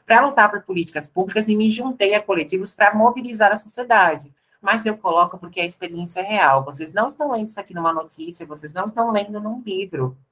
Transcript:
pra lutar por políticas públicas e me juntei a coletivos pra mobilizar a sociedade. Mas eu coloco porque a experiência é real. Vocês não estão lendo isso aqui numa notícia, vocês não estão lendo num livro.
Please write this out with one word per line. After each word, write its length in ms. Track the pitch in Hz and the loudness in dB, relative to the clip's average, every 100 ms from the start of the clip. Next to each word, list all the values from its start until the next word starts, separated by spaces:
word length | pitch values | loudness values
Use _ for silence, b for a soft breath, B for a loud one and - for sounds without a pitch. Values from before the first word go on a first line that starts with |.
| - | 4
pra 180 | 226 | 6
lutar 240 | 277 277 208 | 6 4 4
por 140 | 202 | 2
políticas 440 | - 180 165 151 147 | -4 -6 -4 -8 -6
públicas 400 | 185 190 214 214 | -4 -2 0 0
e 80 | |
me 140 | 214 220 | 2 2
juntei 460 | 220 262 254 196 | 0 -6 0 2
a 40 | 208 | 2
coletivos 540 | 208 175 156 190 202 | 0 -2 -2 -4 -6
pra 220 | - 208 | 2 2
mobilizar 560 | 214 233 247 247 220 208 | 6 2 2 -8 2 2
a 60 | 214 | 2
sociedade. 760 | - - 240 220 175 147 143 _ _ _ | -6 -12 2 4 4 0 -10 _ _ _
Mas 280 | 196 220 220 | -2 0 -2
eu 100 | 214 | -4
coloco 400 | 180 165 240 175 | 0 2 2 -2
porque 240 | 170 180 | -12 -6
a 40 | 175 | -6
experiência 540 | - 170 170 175 180 | -6 -10 -8 -8 -8
é 20 | |
real. 400 | 196 208 151 135 | -4 2 4 4
Vocês 280 | 139 139 156 | 0 -10 -6
não 180 | 196 254 | -4 -4
estão 220 | - 294 | -4 -4
lendo 180 | 233 214 | -4 -6
isso 100 | - | -10
aqui 160 | - | -12
numa 180 | 175 165 | -4 -2
notícia, 500 | 160 160 - 165 170 | -2 -8 -14 -14 -14
vocês 300 | 147 151 151 | -16 -14 -10
não 120 | 170 | -8
estão 260 | 208 233 233 | -6 -2 0
lendo 280 | 208 202 208 | 0 -4 -8
num 220 | 214 247 | -8 -10
livro. 540 | 220 190 190 151 127 131 _ | -6 -6 -6 -6 -6 -6 _